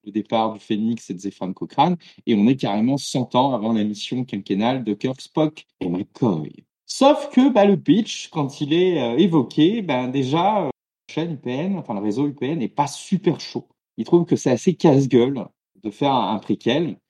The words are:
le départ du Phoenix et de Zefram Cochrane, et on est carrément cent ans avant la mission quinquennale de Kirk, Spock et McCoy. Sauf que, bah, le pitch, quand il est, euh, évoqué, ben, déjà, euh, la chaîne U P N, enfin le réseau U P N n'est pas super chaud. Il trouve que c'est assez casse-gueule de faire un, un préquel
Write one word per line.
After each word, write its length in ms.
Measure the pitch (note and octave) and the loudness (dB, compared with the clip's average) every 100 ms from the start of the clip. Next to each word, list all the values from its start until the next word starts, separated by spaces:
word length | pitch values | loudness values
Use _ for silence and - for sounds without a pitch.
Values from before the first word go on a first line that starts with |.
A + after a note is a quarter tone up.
le 80 | G#2+ | -6
départ 420 | G#2 G2+ A2+ A2 | -6 -2 -2 -2
du 60 | G#2 | -6
Phoenix 520 | - G#2+ A2+ A#2 - | -6 -2 -2 -4 -8
et 20 | |
de 60 | F2+ | -10
Zefram 340 | G2 - F#2 | -10 -8 -10
Cochrane, 420 | - E2 - D#3+ F3 - - | -8 -6 0 0 0 -8 -10
et 80 | - | 0
on 140 | G#2+ A2 | 4 4
est 80 | |
carrément 420 | C3 A#2+ G#2 A#2+ C#3 | 2 0 0 0 -2
cent 380 | - C#3 A#2+ | -4 -6 0
ans 180 | B2+ C3+ | 0 0
avant 200 | B2 A2 | 0 -2
la 100 | A2+ | 0
mission 420 | G#2 G2+ - B2 | -2 -4 -6 -6
quinquennale 580 | B2 G2+ - G2 A2+ C3 | -6 -8 -4 -2 0 -2
de 120 | A#2 | -4
Kirk, 260 | D3+ C3 C3 | -4 -6 -6
Spock 460 | - - A3 - _ _ | -8 -2 -2 -2 _ _
et 100 | F2+ | -6
McCoy. 760 | F#2 - - A2+ E2 D2 - _ _ - | -6 -8 -2 -2 0 -6 -14 _ _ -16
Sauf 420 | - C#4 D4+ - | 2 4 4 0
que, 240 | - C4+ | 2 4
bah, 120 | A#3 | 4
le 120 | G3+ F#3 | 4 4
pitch, 520 | C3+ F#3+ A3 - - | 4 2 2 -10 -8
quand 320 | E3 C3+ - | -6 -6 -6
il 120 | C#3+ | -2
est, 260 | E3 F#3 E3 | 2 2 2
euh, 180 | A#2+ A#2+ | 0 2
évoqué, 680 | F#3+ D#3+ A#2 - D#3+ A#3 | 4 4 2 2 2 2
ben, 240 | F3+ B2+ B2+ | -2 -4 -2
déjà, 500 | C#3 B2+ D#3+ F#3+ G#3+ | -2 0 0 2 0
euh, 120 | D3+ - _ _ _ | -2 -8 _ _ _
la 40 | |
chaîne 200 | - E3+ | -6 -6
U 40 | C#3+ | -6
P 140 | B2 | -6
N, 260 | B2+ F#3 F#3+ | -4 -4 -6
enfin 160 | C3 | -6
le 80 | G#2 | -6
réseau 240 | G#2 G#2+ | -4 -2
U 80 | D3 | -4
P 140 | C#3 B2+ | -4 -6
N 100 | E3+ | -4
n'est 100 | A2 | -4
pas 200 | - C#3+ | -2 -4
super 520 | - - F3+ F3+ D3 | -4 -4 0 0 -2
chaud. 280 | - - _ _ _ - | -6 -12 _ _ _ -10
Il 80 | |
trouve 200 | A2+ F3 | 2 2
que 100 | E3 | 2
c'est 140 | C#3 C#3+ | 0 0
assez 240 | B2 - | 0 0
casse-gueule 720 | D#3+ E3+ C#3 C3+ B2 B2+ C3+ - _ _ _ | 2 4 4 4 4 4 -2 -10 _ _ _
de 80 | G#2+ | -12
faire 220 | - C#3+ | -4 0
un, 200 | C3 G2 | 0 0
un 60 | G#2 | -4
préquel 580 | - G2+ A#2+ C#3 D#3+ - | -4 -2 0 0 -2 -8